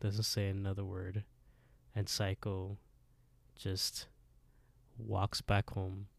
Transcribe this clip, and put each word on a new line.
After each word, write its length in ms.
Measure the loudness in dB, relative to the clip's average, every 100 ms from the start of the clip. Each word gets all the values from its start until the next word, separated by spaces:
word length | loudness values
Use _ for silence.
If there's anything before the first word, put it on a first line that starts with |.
doesn't 240 | 0 2
say 240 | 2 2 2
another 360 | 2 0 -2
word, 380 | -2 -4 -4 -4 -6 -12 -20 -20 -20 -20 -6
and 140 | -2 0
Psycho 680 | 2 2 0 0 -2 -2 -6 -12 -20 -20 -20 -20 -20 -20
just 540 | -8 -2 0 0 -2 -10 -16 -20 -20 -20 -20 -20 -20 -18 -10
walks 420 | -2 2 2 0
back 300 | 2 4 4
home 380 | 0 -2 -4 -8